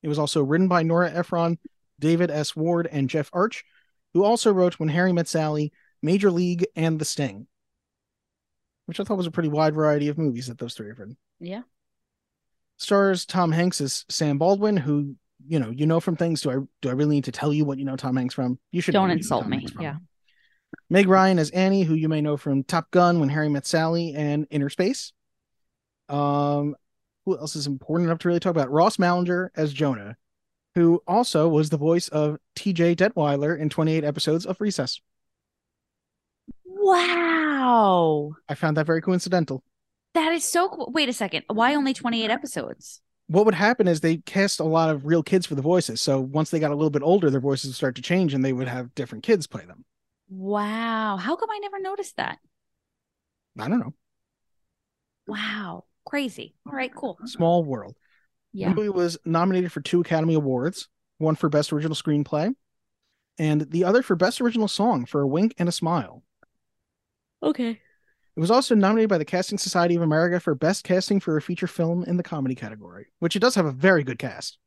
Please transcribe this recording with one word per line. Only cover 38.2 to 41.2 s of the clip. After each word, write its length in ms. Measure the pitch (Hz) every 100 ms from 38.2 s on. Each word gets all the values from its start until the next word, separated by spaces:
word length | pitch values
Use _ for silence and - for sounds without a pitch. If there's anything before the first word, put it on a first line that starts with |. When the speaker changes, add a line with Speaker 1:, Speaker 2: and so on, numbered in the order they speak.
| 147 156 -
Speaker 1:
I 60 | 147
found 220 | 165 156
that 100 | 151
very 140 | 165
coincidental. 600 | 160 180 180 180 156 131 _ _ _ _ _
Speaker 2:
That 200 | 339 320
is 100 | 330
so 260 | - 339 370
cool. 220 | 381 277
Wait 160 | 269 269
a 60 |
second. 320 | 247